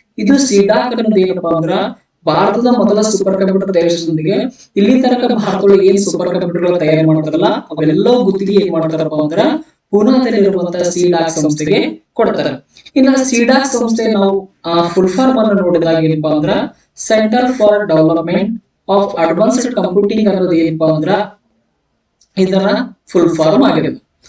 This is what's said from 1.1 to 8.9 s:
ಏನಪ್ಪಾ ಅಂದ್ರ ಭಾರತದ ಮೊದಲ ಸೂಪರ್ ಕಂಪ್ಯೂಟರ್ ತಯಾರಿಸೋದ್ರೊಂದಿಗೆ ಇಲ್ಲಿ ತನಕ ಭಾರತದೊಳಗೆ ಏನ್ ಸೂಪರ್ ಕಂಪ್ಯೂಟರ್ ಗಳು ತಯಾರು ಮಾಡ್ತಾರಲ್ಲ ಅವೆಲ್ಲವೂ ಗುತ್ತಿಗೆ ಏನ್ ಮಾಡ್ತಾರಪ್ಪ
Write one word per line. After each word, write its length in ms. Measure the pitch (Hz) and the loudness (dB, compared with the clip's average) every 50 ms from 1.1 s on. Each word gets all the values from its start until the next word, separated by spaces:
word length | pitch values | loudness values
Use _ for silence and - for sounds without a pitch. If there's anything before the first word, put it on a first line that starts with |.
| 190 190 | 2 2
ಏನಪ್ಪಾ 300 | 190 185 180 180 170 165 | 2 2 0 -2 -2 -2
ಅಂದ್ರ 220 | 160 160 160 165 185 202 196 - - _ _ _ _ _ - | -2 0 0 -2 -2 -2 -4 -6 -8 _ _ _ _ _ -4
ಭಾರತದ 400 | 160 151 170 202 220 208 240 240 | -2 0 0 2 0 0 0 2
ಮೊದಲ 340 | 247 233 220 196 208 208 214 | 2 2 2 2 2 2 2
ಸೂಪರ್ 380 | 214 214 202 185 - 196 190 190 | 0 0 0 -2 0 0 0 0
ಕಂಪ್ಯೂಟರ್ 340 | 196 190 190 190 196 196 190 | 0 0 0 -2 -2 0 0
ತಯಾರಿಸೋದ್ರೊಂದಿಗೆ 600 | 170 165 170 170 165 170 160 156 156 156 180 208 254 - 254 - _ - _ - | 0 2 0 0 -2 -2 -4 -4 -2 -2 -2 -2 -2 -4 -6 -8 _ -18 _ -2
ಇಲ್ಲಿ 260 | 202 202 233 262 - - | 0 2 2 2 2 2
ತನಕ 300 | 247 247 240 254 240 233 | 0 0 0 0 -2 -2
ಭಾರತದೊಳಗೆ 540 | 214 202 196 185 190 196 202 202 190 190 | -2 -2 -4 -2 0 2 4 4 4 4
ಏನ್ 120 | 196 196 196 | 4 2 2
ಸೂಪರ್ 300 | - - 160 - 180 180 | 0 -2 -4 -4 -4 -4
ಕಂಪ್ಯೂಟರ್ 380 | 180 180 175 175 170 175 175 | -4 -4 -4 -4 -4 -2 -2
ಗಳು 120 | 175 175 170 | 0 0 0
ತಯಾರು 280 | 156 151 160 156 160 | 0 0 2 2 2
ಮಾಡ್ತಾರಲ್ಲ 400 | 160 156 156 151 151 147 165 190 | 2 2 0 0 -2 -2 0 0
ಅವೆಲ್ಲವೂ 760 | 214 208 - - - 233 160 156 151 - 185 214 240 247 240 196 | 0 -2 -2 -8 -10 -6 -4 -2 0 0 2 2 2 2 2 2
ಗುತ್ತಿಗೆ 280 | 190 190 190 196 190 202 | 0 0 -2 -2 0 2
ಏನ್ 200 | 196 - 175 160 | 2 2 2 -2
ಮಾಡ್ತಾರಪ್ಪ 420 | 160 160 160 | -2 -2 -2